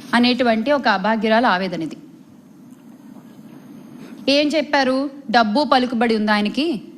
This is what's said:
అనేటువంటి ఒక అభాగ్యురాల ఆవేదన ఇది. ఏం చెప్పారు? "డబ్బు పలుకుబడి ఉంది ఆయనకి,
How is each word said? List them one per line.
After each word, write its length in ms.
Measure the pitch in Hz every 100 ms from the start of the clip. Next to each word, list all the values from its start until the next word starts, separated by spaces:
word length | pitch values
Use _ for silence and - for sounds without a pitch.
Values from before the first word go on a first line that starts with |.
| -
అనేటువంటి 580 | 233 240 247 247 220 220
ఒక 160 | 294 240
అభాగ్యురాల 580 | 196 196 226 220 220 247
ఆవేదన 360 | 185 190 277
ఇది. 160 | 320 - - - - - - - - - - - - - - - - - - - - - - - 220
ఏం 180 | 285 302
చెప్పారు? 600 | 320 285 294 262 262 285 - -
"డబ్బు 320 | 233 220 214
పలుకుబడి 520 | 294 269 247 240 233 220
ఉంది 160 | 214
ఆయనకి, 500 | 214 208 220 320 233 -